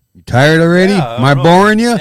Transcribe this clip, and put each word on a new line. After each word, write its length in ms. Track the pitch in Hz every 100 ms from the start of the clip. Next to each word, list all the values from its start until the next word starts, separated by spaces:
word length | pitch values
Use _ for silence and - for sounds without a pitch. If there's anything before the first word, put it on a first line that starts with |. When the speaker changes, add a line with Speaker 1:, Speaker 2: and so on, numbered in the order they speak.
| _
Speaker 1:
You 100 | _
tired 360 | - 120 147 160
already? 340 | 165 175 190
Speaker 2:
Yeah, 140 | 202 127
I 80 | 117
Speaker 1:
Am 60 | 135
I 80 | 139
Speaker 2:
don't 80 |
know. 60 | 151
Speaker 1:
boring 300 | 180 202 214
you? 180 | 240 226